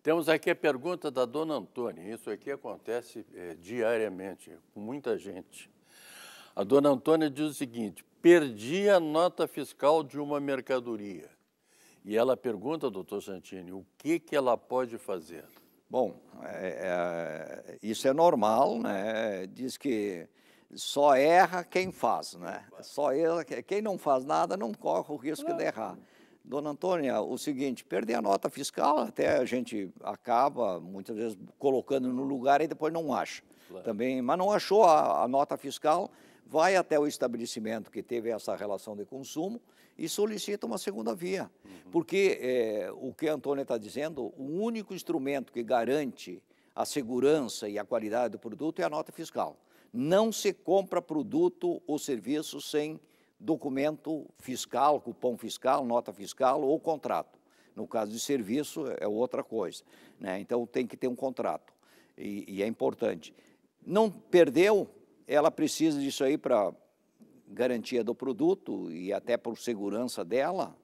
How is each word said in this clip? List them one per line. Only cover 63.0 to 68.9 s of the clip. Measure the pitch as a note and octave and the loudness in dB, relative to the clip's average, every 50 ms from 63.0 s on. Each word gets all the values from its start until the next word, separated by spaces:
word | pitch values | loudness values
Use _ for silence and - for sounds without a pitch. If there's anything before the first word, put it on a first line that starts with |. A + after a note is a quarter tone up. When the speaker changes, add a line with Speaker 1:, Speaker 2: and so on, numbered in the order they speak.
| A2+ G#2+ G2 D#2+ - - _ - _ _ _ _ _ _ _ _ - | -2 -2 -2 -4 -10 -18 _ -20 _ _ _ _ _ _ _ _ -8
Speaker 2:
Não | - E3+ G#3 A3 G#3+ | 0 2 2 2 2
perdeu, | D#3+ - - _ - F3+ E3 D3+ A#2+ D3+ F#3 G#3 A3 G3 C#3+ - - - - _ _ _ _ | 0 -8 -6 _ 8 8 8 8 6 4 6 6 6 4 2 -2 -10 -20 -20 _ _ _ _
ela | - C#3 D3 D3 D#3 | 0 2 4 4 4
precisa | - - D#3 D3 - - D#3+ D#3+ D3 C#3+ | 2 2 -2 -2 0 2 2 2 2 2
disso | C#3 C#3 - - C#3+ | -2 -2 -2 0 2
aí | C3+ D3 | 2 2
pra | D#3 - C3+ B2 G#2+ G2 F2 D#2 - _ _ _ _ _ _ _ _ - _ - - _ | 0 2 4 4 4 4 2 -2 -8 _ _ _ _ _ _ _ _ -20 _ -20 -20 _
garantia | - G2 G#2 B2 B2+ B2 A2+ G#2 - C3 A#2+ A2+ | -18 -4 -2 0 0 0 -2 -4 -2 -2 0 0
do | A2+ A#2 | 0 -4
produto | _ B2+ C3+ B2+ G2+ D3 E3+ G3 G3 _ - A2 G2 F#2 E2+ | _ -4 -6 -2 2 2 2 2 0 _ -8 -6 -6 -6 -8